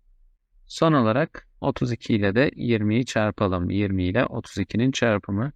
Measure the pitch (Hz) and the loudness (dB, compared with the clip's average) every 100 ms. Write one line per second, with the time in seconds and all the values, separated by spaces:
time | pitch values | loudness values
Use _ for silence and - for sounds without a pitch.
0 | _ _ _ _ _ _ - - 165 151 | _ _ _ _ _ _ -14 0 2 4
1 | 110 117 165 - - - 143 - 127 117 | 2 2 -2 -6 -20 -6 -4 -2 -4 -4
2 | - 113 101 104 143 - 123 110 104 113 | 0 2 2 2 0 0 -2 0 2 0
3 | 123 113 107 - 101 90 90 95 101 95 | 0 0 -2 0 0 0 -2 0 0 0
4 | 90 107 139 120 - - 98 107 131 135 | 0 0 -2 -4 -10 -8 -4 0 0 2
5 | 120 104 - 98 135 | 0 0 -2 -4 -4